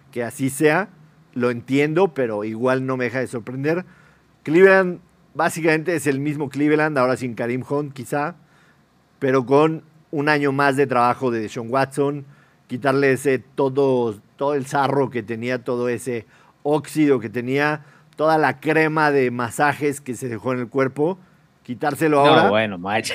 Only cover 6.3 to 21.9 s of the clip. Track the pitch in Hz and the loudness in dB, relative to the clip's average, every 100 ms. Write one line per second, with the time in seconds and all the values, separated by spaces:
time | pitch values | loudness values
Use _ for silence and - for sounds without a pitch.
6.3 | 143 139 135 147 151 156 147 127 127 123 | -4 -6 -2 2 2 2 2 2 0 -4
7.3 | 113 120 127 117 143 151 135 117 147 151 | -6 -4 -4 -4 -6 -6 -12 -8 -6 -6
8.3 | 180 _ _ _ _ _ _ _ _ 135 | -10 _ _ _ _ _ _ _ _ 0
9.3 | 131 120 139 156 160 - _ _ 156 147 | 0 4 4 4 0 -10 _ _ -4 0
10.3 | 151 143 135 143 135 139 123 120 120 131 | 2 0 2 2 2 2 2 2 2 -2
11.3 | 113 107 - 113 131 135 135 139 143 139 | -4 -6 -8 -4 -2 -2 -2 -4 -4 -12
12.3 | - _ _ _ 123 139 135 139 131 139 | -20 _ _ _ -4 0 2 2 2 0
13.3 | 131 - - 139 131 139 127 117 101 _ | -2 -4 -2 -2 2 2 2 0 -4 _
14.3 | _ 139 147 131 143 135 135 131 117 104 | _ -2 -2 -2 -2 0 0 0 -4 -6
15.3 | 113 120 127 120 123 123 117 131 120 - | -6 -4 -4 -4 -4 -2 -4 -4 -8 -10
16.3 | _ _ _ 143 151 147 156 151 131 110 | _ _ _ -2 -2 -2 0 2 2 0
17.3 | 110 123 139 147 151 - _ _ _ 156 | -6 -4 0 0 -2 -10 _ _ _ 2
18.3 | 156 143 131 - 156 156 156 151 139 127 | 4 2 0 0 2 2 2 2 4 2
19.3 | 120 120 - 147 135 147 135 - 113 131 | -2 -6 0 0 2 -2 -4 -8 -10 -8
20.3 | 113 113 127 120 135 135 135 151 185 _ | -8 -4 -4 -4 0 -2 0 -4 -4 _
21.3 | _ _ _ - 120 151 | _ _ _ -14 -4 -4